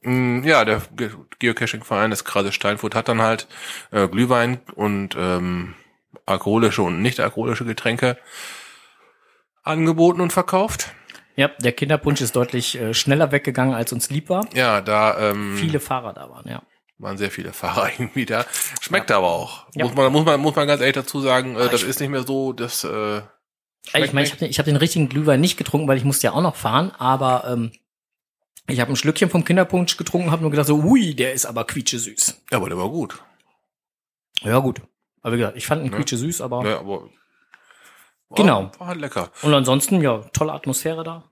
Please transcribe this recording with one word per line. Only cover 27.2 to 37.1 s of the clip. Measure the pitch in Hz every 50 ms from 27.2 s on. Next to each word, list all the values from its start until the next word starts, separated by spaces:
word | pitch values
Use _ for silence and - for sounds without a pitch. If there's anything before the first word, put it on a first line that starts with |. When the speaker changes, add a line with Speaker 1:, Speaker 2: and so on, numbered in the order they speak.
| 135 127 127 123 - 123
Speaker 2:
ähm, | 123 120 117 113 - _ _ _ _ _ _ _ _ _ _ _ _ _ _ _ _ - _ -
ich | 135 123
hab | 120 120
ein | 135
Schlückchen | 135 - 147 156 - 202 175
vom | - 175 160
Kinderpunsch | - 175 185 185 - - 180 180 170 -
getrunken, | - 165 - - 175 180 165
hab | 160 165
nur | 160 156
gedacht | 147 147 143
so, | 135 147
„Ui, | 151 156 180 254 269 214 170 147
der | 127 123 131
ist | 131 127 -
aber | - 117 117 113
quietschesüß.“ | - - 143 120 - - 120 117 107 110 - - - - _ _ -
Speaker 1:
Ja, | - 120
aber | 92 -
der | 85
war | 90 90 101
gut. | 143 170 131 - - - - _ _ _ _ _ _ _ _ _ _ _ _ _ _ _ _ _ _ _ _ _ _ -
Speaker 2:
Ja, | - 107 113 131
gut. | 135 131 120 - - _ _ _ _ _ _ _
Aber | _ 120 117
wie | 120
gesagt, | 117 98 -
ich | 120 -
fand | - 151 160 147
ihn | 127
Speaker 1:
Ne? | 98
Speaker 2:
quietschesüß, | 107 147 - 131 113 123 160 170 -
aber | - 123 123 123 104 104
Speaker 1:
Ja, | 107 73
aber | - 98 98 - - -